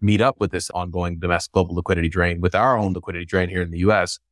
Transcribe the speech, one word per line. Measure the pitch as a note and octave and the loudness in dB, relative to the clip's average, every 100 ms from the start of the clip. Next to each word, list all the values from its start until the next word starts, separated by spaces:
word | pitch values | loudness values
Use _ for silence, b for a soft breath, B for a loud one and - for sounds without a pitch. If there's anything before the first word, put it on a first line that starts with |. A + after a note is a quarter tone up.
meet | G#2 G#2 | 2 4
up | A#2+ - | 2 2
with | G2+ | -2
this | F2+ - | -4 -6
ongoing | F2+ F2+ F2 F2 E2+ | -8 -6 -4 -4 -4
domestic | F2 E2+ - | 0 0 0
global | G2+ F2 | 0 0
liquidity | F2 F2 F2 E2 | -2 -2 0 0
drain | F2+ F2 E2+ | 2 0 2
with | F2 | 0
our | F#2 A#2+ B2 | 2 2 2
own | G2+ | 0
liquidity | F2+ - F2 | -2 -6 -10
drain | F2 F#2+ F2+ | -2 0 0
here | F2+ | -2
in | F2 | -4
the | E2+ | 0
U | F#2+ | 2
S. | G#2 F2+ - _ | 4 2 -6 _